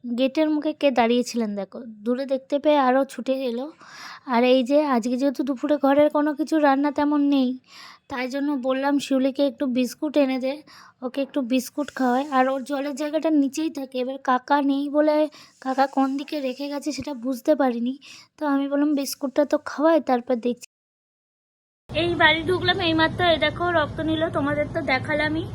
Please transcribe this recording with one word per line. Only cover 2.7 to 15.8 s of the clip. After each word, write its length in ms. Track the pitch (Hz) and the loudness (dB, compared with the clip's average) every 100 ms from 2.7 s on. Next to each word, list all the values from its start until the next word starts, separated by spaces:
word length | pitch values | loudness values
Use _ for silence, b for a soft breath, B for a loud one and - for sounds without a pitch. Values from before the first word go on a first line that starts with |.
| 294 | 4
আরও 260 | 262 262 | 6 4
ছুটে 280 | 269 - 240 | 2 -4 -4
এলো। 340 | 262 269 233 285 - B B B B - | -2 -2 -4 -8 -12 B B B B -2
আর 160 | 233 | 2
এই 160 | 254 262 | 4 4
যে 140 | 240 285 | 4 2
আজকে 320 | 302 247 233 247 | 4 0 0 0
যেহেতু 260 | 277 247 | 0 0
দুপুরে 340 | 277 254 294 294 | -4 -2 0 2
ঘরের 320 | 269 277 302 | 4 6 4
কোনো 200 | 294 294 | 4 0
কিছু 200 | 294 302 320 | -2 0 2
রান্না 320 | 294 269 294 | 4 4 0
তেমন 300 | 285 294 294 | 0 0 2
নেই, 380 | 285 277 254 254 _ B B B _ | 2 2 2 -2 _ B B B _
তাই 180 | 262 254 | -8 -6
জন্য 200 | 277 285 285 | -4 -2 -2
বললাম 360 | 247 262 277 285 | -2 0 0 0
শিউলিকে 480 | - 269 269 262 285 | 0 0 2 2 -2
একটু 180 | - 277 | 0 -2
বিস্কুট 480 | 247 247 - 311 277 | 0 -2 -4 -2 2
এনে 220 | 269 262 | 2 0
দে, 240 | 262 294 - B B _ | -4 -6 -12 B B _
ওকে 200 | 247 254 | -10 -6
একটু 180 | 269 294 | -4 -4
বিস্কুট 480 | 240 254 240 - 285 | 0 -2 -2 -6 -8
খাওয়ায়। 320 | - 254 247 294 | -2 0 0 0
আর 180 | 269 262 | 0 2
ওর 120 | 269 | 0
জলের 300 | 247 285 277 | -4 -6 -4
জায়গাটা 360 | 262 302 311 320 | -4 -4 -2 2
নিচেই 400 | 311 277 277 320 | 2 2 -2 -6
থাকে, 260 | 311 269 254 | -6 -8 -6
এবার 200 | 254 269 | -6 -6
কাকা 440 | 269 254 - 285 | -2 -2 2 0
নেই 220 | 277 277 285 | 2 0 0
বলে 380 | 285 302 302 302 B B B | 2 2 4 0 B B B
কাকা 260 | 269 262 | -6 0